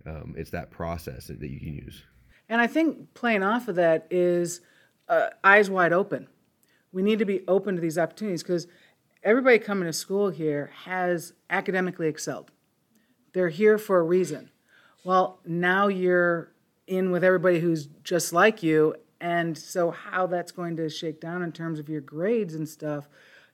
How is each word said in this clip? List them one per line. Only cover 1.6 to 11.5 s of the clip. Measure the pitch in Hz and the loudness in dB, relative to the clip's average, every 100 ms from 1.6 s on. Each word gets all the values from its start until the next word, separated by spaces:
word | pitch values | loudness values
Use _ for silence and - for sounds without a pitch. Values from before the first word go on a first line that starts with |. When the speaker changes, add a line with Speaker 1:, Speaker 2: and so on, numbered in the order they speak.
| 78 71 | -12 -12
Speaker 1:
use. | - - - _ _ _ - | -14 -20 -20 _ _ _ -4
Speaker 2:
And | 233 | 0
I | 233 | 0
think | 311 320 - - | 2 0 -2 -12
playing | - 240 208 | -6 -2 0
off | 196 240 240 | 0 -2 -2
of | 175 | 2
that | 165 160 - | 4 2 0
is, | 180 180 175 170 - _ _ _ _ - | 0 2 0 -2 -8 _ _ _ _ -2
uh, | 165 104 - | 0 0 2
eyes | 190 208 196 | 6 6 6
wide | 185 170 | 2 2
open. | 175 202 131 - _ _ _ _ _ _ | 2 0 -6 -10 _ _ _ _ _ _
We | 185 | -2
need | 208 214 | 0 0
to | 202 | 0
be | 190 - | -2 0
open | 196 202 175 | 0 0 -2
to | |
these | 165 165 | -2 -2
opportunities | 165 - 214 165 | -2 -4 -6 -6
'cause | - 175 175 _ _ _ _ _ | -4 -4 -6 _ _ _ _ _
everybody | 196 254 254 220 | 2 4 6 4
coming | 202 202 170 | 2 -4 -4
to | |
school | 156 - 196 202 | -6 -4 -2 -2
here | 156 156 143 143 - | -2 -2 -2 -6 -12
has | 180 185 180 170 170 - | -8 -2 0 -2 -6 -18
academically | - | -6